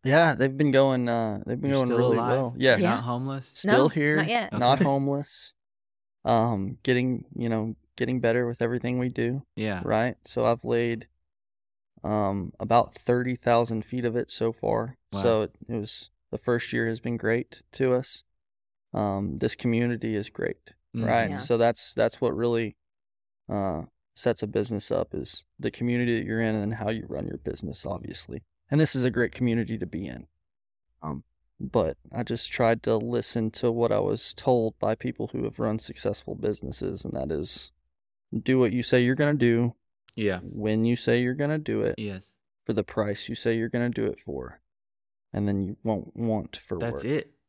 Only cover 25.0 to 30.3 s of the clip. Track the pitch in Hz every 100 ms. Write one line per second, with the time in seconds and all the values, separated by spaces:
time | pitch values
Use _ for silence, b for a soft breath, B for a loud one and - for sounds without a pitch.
25 | - - - - - _ 113 - 120 120
26 | 123 117 107 110 113 107 104 110 104 113
27 | - 71 - - - - 80 - - -
28 | - - - - _ _ _ 143 156 135
29 | 123 117 117 - 123 113 107 113 90 82
30 | 92 62 -